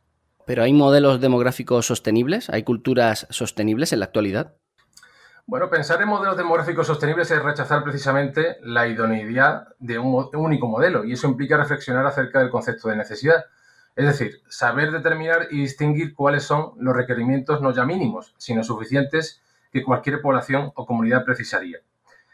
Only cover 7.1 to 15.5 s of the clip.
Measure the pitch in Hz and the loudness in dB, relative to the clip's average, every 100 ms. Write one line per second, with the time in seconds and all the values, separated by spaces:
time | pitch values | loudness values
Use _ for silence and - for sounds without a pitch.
7.1 | 165 165 151 139 143 131 147 139 139 139 | 0 0 0 0 -2 -2 -2 -2 -4 -2
8.1 | 135 135 156 165 - 117 117 117 113 113 | 0 0 0 -2 -4 -4 -2 0 0 0
9.1 | 110 107 123 135 - - _ 120 117 131 | 0 -2 2 2 2 -8 _ -8 -4 0
10.1 | 127 135 151 160 139 120 113 175 131 110 | 0 0 -2 0 0 0 2 2 2 -2
11.1 | 123 147 123 139 151 - 139 - 127 139 | -2 0 0 0 0 2 -2 -2 0 0
12.1 | 139 123 135 127 117 117 113 110 107 - | 0 0 0 2 0 -4 -4 -4 -4 -6
13.1 | 107 143 165 - _ _ _ _ - 143 | -2 2 2 0 _ _ _ _ -2 0
14.1 | 143 107 - _ - 120 127 151 160 160 | 0 -4 -8 _ -2 -2 0 -2 -2 -2
15.1 | 160 160 165 165 | -2 0 0 0